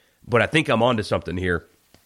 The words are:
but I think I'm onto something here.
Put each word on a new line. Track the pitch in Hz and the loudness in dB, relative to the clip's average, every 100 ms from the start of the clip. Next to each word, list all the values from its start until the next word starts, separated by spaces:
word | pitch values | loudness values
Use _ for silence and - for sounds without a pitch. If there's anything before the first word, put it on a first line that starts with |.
| _ _ - | _ _ -2
but | 117 | 0
I | 101 | 2
think | 160 151 | 0 0
I'm | 113 | 2
onto | 120 117 | 2 0
something | 101 95 - 90 | -2 -4 -4 -4
here. | 92 85 - _ _ _ | -2 -2 -6 _ _ _